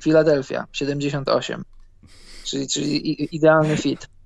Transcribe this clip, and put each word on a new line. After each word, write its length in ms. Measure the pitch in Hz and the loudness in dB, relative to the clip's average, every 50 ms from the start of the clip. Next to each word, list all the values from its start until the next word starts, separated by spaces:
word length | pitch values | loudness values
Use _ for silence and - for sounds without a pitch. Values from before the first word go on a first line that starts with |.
Filadelfia, 640 | - 156 156 156 156 160 147 139 131 - 120 120 120 - | 0 4 4 6 6 6 4 2 0 -4 -6 -8 -8 -8
siedemdziesiąt 580 | - - 143 139 143 143 139 143 143 143 135 - | -8 -6 -4 -4 -4 -2 -2 -2 -4 -4 -2 0
osiem. 340 | - 127 - - 117 - - - - - - - _ - - - - - - - - - - | 0 0 0 -4 -8 -10 -10 -14 -18 -20 -20 -20 _ -20 -20 -20 -20 -20 -20 -20 -18 -14 -12
Czyli, 240 | - - 139 139 | -8 -6 -6 -6
czyli 400 | 127 - 143 135 147 151 147 - | -4 -4 -4 -2 -2 -2 -2 -2
i, 160 | 156 151 - 147 | -4 -4 -4 -4
i, 120 | - - | -6 -2
idealny 420 | 151 151 156 156 160 156 151 151 | 4 4 6 6 6 4 2 0
fit. 300 | 147 - 143 - - - - - - - | 0 0 -2 -4 -4 -10 -20 -20 -20 -20